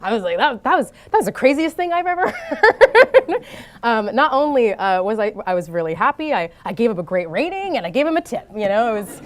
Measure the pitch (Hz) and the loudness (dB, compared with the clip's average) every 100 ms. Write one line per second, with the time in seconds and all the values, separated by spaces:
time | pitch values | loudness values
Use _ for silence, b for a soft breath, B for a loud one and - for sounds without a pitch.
0 | 185 226 190 254 294 233 262 349 240 B | -2 -2 -2 0 0 0 0 0 0 B
1 | B 440 202 214 262 285 320 320 349 339 | B 0 0 2 2 2 0 -2 -2 -2
2 | 349 349 370 - - 320 440 - 494 440 | -2 -2 -2 -4 -8 2 2 6 4 6
3 | 523 523 - 381 B B B B 233 220 | 6 6 4 -4 B B B B 0 0
4 | 208 220 302 262 294 285 226 196 190 185 | 0 2 2 2 2 2 2 0 0 0
5 | 185 220 208 214 185 185 170 170 160 165 | 0 -2 -2 -4 -4 -2 -2 -4 -4 0
6 | 233 294 311 240 170 B - 170 233 190 | 0 0 -4 -4 -4 B -12 -2 -2 0
7 | 165 185 170 165 320 381 392 294 170 185 | -4 -4 -2 -4 -4 -4 -6 -6 -4 -2
8 | 302 330 339 240 - 208 208 202 233 214 | 0 -2 -4 -10 -10 -6 -2 0 0 -2
9 | 190 - | -6 -14